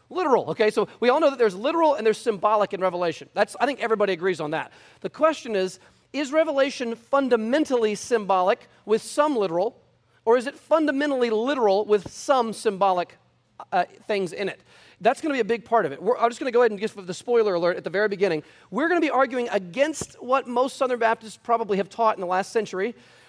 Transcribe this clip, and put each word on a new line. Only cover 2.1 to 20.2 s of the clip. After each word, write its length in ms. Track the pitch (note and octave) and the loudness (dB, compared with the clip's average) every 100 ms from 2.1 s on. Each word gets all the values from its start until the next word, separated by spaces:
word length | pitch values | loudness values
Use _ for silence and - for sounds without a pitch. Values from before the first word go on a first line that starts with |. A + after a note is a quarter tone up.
| G#3+ | 0
symbolic 540 | B3 G3+ G#3+ G#3+ G3 | -2 0 2 2 0
in 80 | F#3 | 0
Revelation. 480 | F#3 F3 F3 - C#3 | -2 0 -4 -4 -6
That's, 220 | F#3+ G#3 - | -2 -2 0
I 80 | B3 | -2
think 140 | B3 | -2
everybody 320 | A3+ A3 G3+ | -2 0 0
agrees 280 | F3+ F#3 E3 | 0 -2 -2
on 120 | D3+ | -4
that. 180 | D#3 B2+ - - _ | -6 -8 -14 -20 _
The 100 | F#3 | -12
question 460 | - D#4 D4 B3 G3+ | 0 0 0 -4 -2
is, 240 | F#3 - _ _ _ | -4 -6 _ _ _
is 180 | C4+ C#4+ | -6 -2
Revelation 640 | D#4 D#4+ C#4 C#4 - A#3+ | 0 0 2 0 -2 -6
fundamentally 1000 | A3+ - C#4 C4+ A#3 A3 C#4+ D4+ B3+ G#3+ G#3 | -8 -2 0 2 0 2 0 0 0 0 -2
symbolic 720 | - A#3 G3 F#3+ F#3 A#3 - _ | -2 -2 0 2 2 0 -4 _
with 180 | - A3 | -2 -2
some 320 | - - D4+ | -2 0 0
literal, 420 | B3+ F#3+ E3+ G#3+ - _ _ _ _ | 2 0 -2 -4 -6 _ _ _ _
or 120 | - B3 | 2 2
is 100 | A#3+ | 2
it 80 | - | -8
fundamentally 720 | - D#4 D4+ C4+ D4 C4+ A#3+ | 0 2 2 0 0 0 0
literal 540 | G#3+ B3 C#4+ G#3+ G3 | 0 0 2 2 2
with 240 | G#3 G#3 - | 2 0 -2
some 400 | - - C4+ A3+ | -8 0 0 0
symbolic, 640 | G3+ A#3 F#3+ G3 F3+ F3 - _ _ _ - - | -2 -4 0 0 0 -4 -10 _ _ _ -20 -4
uh, 140 | F3+ F3 - - | -2 -2 -6 -4
things 260 | G#3 F3+ | -2 -4
in 160 | F3+ F#3+ | -4 -8
it? 120 | C#3 _ - - - | -8 _ -20 -20 -2
That's 200 | G3+ C4+ | 0 0
gonna 140 | D#4 | -2
be 40 | C4+ | -2
a 60 | |
big 200 | G3+ A#3 | -2 -2
part 220 | - A#3 E3 | 0 0 0
of 60 | |
it. 100 | C#3 | -4
We're, 160 | F#3 B3 | -2 0
I'm 100 | A#3 | 0
just 120 | A#3+ | 0
gonna 100 | C#4 | -2
go 120 | A#3 | 2
ahead 100 | A#3+ | 2
and 80 | G3+ | 0
give 120 | G#3 G3+ F3+ | -8 -8 -12
the 80 | |
spoiler 400 | F3 - A#3+ G#3 | -10 0 2 2
alert 220 | F3 F3 F3+ | 2 0 -2
at 80 | |
the 60 | D#3 | -4
very 180 | F3+ G#3+ | -2 -2
beginning. 340 | G3 G3 D#3 - - - | 0 0 0 -6 -20 -8
We're 160 | F#3+ D#4+ | -2 0
gonna 120 | F4 | 2
be 100 | D#4 | 2
arguing 380 | B3 C4+ B3+ A#3+ | 2 0 0 -2
against 720 | G3+ F3+ E3+ D4 D4 - - | -4 -4 -2 -2 -2 -10 -10